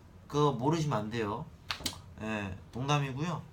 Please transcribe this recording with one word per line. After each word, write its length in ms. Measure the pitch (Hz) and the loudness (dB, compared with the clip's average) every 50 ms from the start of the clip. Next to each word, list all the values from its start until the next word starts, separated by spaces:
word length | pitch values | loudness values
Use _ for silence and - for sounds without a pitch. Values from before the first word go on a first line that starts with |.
| - - - - - - | -20 -20 -20 -20 -8 -2
그거 240 | - 147 147 143 | 2 4 4 4
모르시면 440 | 123 110 123 151 170 165 156 151 123 | 4 4 4 4 4 4 4 2 2
안 140 | 107 107 107 | 0 0 0
돼요. 340 | 113 117 107 101 110 131 160 - - - - - - - - - - - - - - - | -2 0 0 0 -2 -4 -6 -8 -14 -12 -8 -8 -6 -4 -6 -6 -6 -8 -14 -16 -12 -8
예, 340 | 107 110 107 104 101 92 92 - - - | -4 -4 -2 -2 -4 -4 -6 -8 -12 -10
농담이고요. 720 | - 120 135 139 147 143 143 135 123 135 160 180 151 - - - | -8 -2 0 2 4 4 2 0 -2 -2 -2 -2 -4 -4 -6 -10